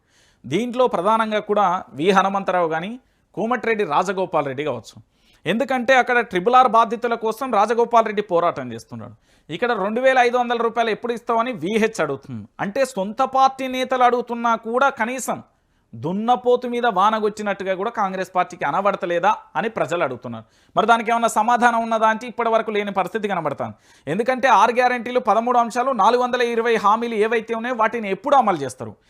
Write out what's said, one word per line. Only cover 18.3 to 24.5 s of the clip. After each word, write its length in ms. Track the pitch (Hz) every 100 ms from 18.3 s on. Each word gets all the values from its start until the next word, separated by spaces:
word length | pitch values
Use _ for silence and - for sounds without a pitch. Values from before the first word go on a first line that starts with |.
| 180
పార్టీకి 300 | 180 185 151
అనబడతలేదా 680 | 165 196 190 185 170 190 220 - 151
అని 140 | 214
ప్రజలు 340 | - 147 170
అడుగుతున్నారు. 420 | 151 123 123 113 - _ _ -
మరి 100 | 214
దానికి 240 | 226 226
ఏమన్నా 160 | 233 226
సమాధానం 560 | 226 214 240 240 233
ఉన్నదా 240 | 226 226 220
అంటే 200 | 220 247
ఇప్పటి 220 | 233 233
వరకు 220 | 226 220
లేని 200 | 208 208
పరిస్థితి 360 | 196 233 220 196
కనబడుతుంది. 480 | 185 151 139 113 104 _ _ -
ఎందుకంటే 400 | 180 233 254
ఆరు 240 | 262